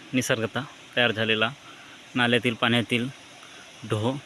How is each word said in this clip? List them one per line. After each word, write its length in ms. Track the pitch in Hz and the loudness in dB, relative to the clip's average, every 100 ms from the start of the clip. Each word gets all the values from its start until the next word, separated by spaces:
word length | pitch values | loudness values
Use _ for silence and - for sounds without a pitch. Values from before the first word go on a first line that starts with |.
| - | -4
निसर्गतः 480 | 131 - 123 113 120 147 - - 131 | -2 0 0 -2 -4 -8 -14 -6 0
तयार 160 | 120 | 2
झालेला 380 | 107 110 107 113 143 - - - - - 131 | 2 0 2 0 -4 -16 -20 -20 -20 -8 0
नाल्यातील 380 | 120 120 127 | 2 2 2
पाण्यातील 540 | 110 117 120 110 120 127 - - - - - - - 110 | 0 2 2 2 -2 -2 -8 -18 -20 -20 -20 -20 -16 -4
ढोह. 260 | 110 117 143 | -2 -2 -4